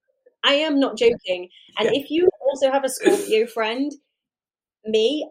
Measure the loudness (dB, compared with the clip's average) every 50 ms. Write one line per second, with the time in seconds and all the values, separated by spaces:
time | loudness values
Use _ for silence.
0 | _ _ _ _ _ _ _ _ 0 2 2 2 2 0 0 0 0 0 0 2
1 | 2 2 2 0 -4 -6 -6 -6 -8 -12 _ -20 -20 -10 -6 -2 -2 0 0 -2
2 | -2 -2 0 2 2 2 2 2 0 -2 0 0 0 2 2 0 -2 -2 -4 0
3 | 2 2 2 2 2 0 0 0 0 0 -2 -4 -4 -2 -2 -4 -4 -4 -6 -10
4 | _ _ _ _ _ _ _ _ _ _ _ _ _ _ _ _ -6 -2 0 2
5 | 2 2 0 -2 -6 -4